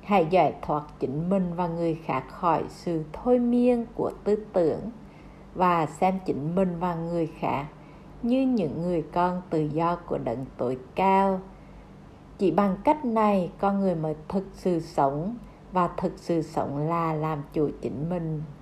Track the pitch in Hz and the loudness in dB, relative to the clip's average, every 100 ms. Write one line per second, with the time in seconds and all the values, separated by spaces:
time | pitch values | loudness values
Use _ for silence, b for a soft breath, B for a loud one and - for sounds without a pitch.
0 | - 202 160 180 147 - - 151 151 - | 4 4 6 6 4 2 -2 -4 -4 -6
1 | 135 139 170 196 180 170 175 165 170 156 | -4 -2 0 0 0 -2 -4 0 -2 -2
2 | - 139 - - 180 151 - - - 165 | -4 -4 -6 -2 2 2 0 -8 -4 -4
3 | 151 - 247 247 240 240 247 240 233 - | -4 -4 2 4 4 4 4 2 -2 -4
4 | - - - 208 - 190 160 - 214 - | -4 -2 -2 -2 0 2 2 0 -6 -12
5 | B B B B B - 180 175 151 - | B B B B B 0 4 4 0 2
6 | 185 190 - 131 147 180 190 170 180 165 | 0 2 -2 -2 0 0 0 0 -2 -2
7 | 165 170 156 - - 127 143 B B B | -2 -2 -2 -2 -4 -4 -6 B B B
8 | B - 233 262 262 240 156 156 175 175 | B -6 0 2 2 2 0 -2 -2 -2
9 | 151 175 180 180 185 160 151 151 170 170 | -2 0 0 0 -2 0 0 2 0 0
10 | - 143 131 117 135 - 123 131 - - | -4 -4 -2 -4 -8 -4 -4 -4 -6 0
11 | 190 190 196 190 - B B B B B | 4 6 4 0 -6 B B B B B
12 | B B - - 190 165 202 180 - 302 | B B -20 0 2 4 2 2 2 2
13 | 254 226 214 202 165 - 196 202 190 165 | 2 2 4 4 0 0 0 2 2 0
14 | 156 151 - 196 190 - 190 170 151 - | -2 -4 -4 -4 -4 -4 0 0 -2 2
15 | 139 143 175 240 B B - 185 175 - | 2 2 -4 -6 B B -4 0 0 0
16 | 185 - - 170 151 - 113 143 151 170 | -4 -4 -2 0 0 -2 -2 -2 -2 0
17 | 165 156 156 151 147 165 143 - - 139 | 0 0 -2 -4 -4 0 0 0 -6 -4
18 | 160 180 165 156 151 143 | -4 -2 -2 -4 -8 -14